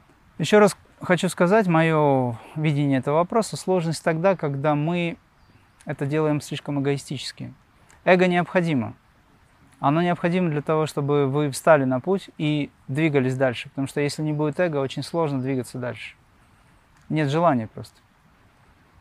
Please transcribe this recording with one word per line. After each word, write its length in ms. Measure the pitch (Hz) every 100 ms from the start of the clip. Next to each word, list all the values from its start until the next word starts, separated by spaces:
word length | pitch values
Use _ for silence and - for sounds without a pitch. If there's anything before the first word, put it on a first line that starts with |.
| _ _ _ -
Ещё 220 | 165 208
раз 180 | 202 - _ _
хочу 280 | - 175 180
сказать, 380 | - 180 214 185
моё 680 | 160 160 156 147 135 123 117 - 156
видение 440 | 156 143 143 135
этого 180 | 135 151
вопроса, 400 | 175 233 - 151
сложность 460 | - 185 165 151
тогда, 320 | 175 160 185 180
когда 400 | 151 139 151 147
мы 420 | 156 175 170 156 _ _ _ _ _ _ -
это 200 | 147 139
делаем 360 | 156 156 147
слишком 380 | - 147 - 143
эгоистически. 760 | 139 143 - 135 - - 123 - _ _ _ -
Эго 240 | - 185 180
необходимо. 640 | 175 170 190 170 143 104 - _ _ _ _ _ _ _ _
Оно 220 | 139 156
необходимо 480 | 175 175 175 180 175
для 120 | 147
того, 240 | 143 156 151
чтобы 400 | - 139 147 139
вы 240 | 143 147
встали 320 | 127 - 156
на 160 | 131 127
путь 300 | 175 196 - -
и 320 | 151 151 143 - -
двигались 480 | 135 160 143 127 131
дальше, 340 | 135 117 139
потому 180 | - 135
что 140 | -
если 220 | 143 -
не 100 | 156
будет 260 | 151 151 143
эго, 180 | 180 143
очень 260 | 131 -
сложно 360 | 135 170 160 139
двигаться 380 | 131 131 120 131
дальше. 380 | 123 110 - - _ _ _ _ _ _ _ _ _
Нет 200 | 151 139
желания 380 | 156 175 127 110
просто. 280 | - 117 _ _ _ _ _ _ _ _ _ _ _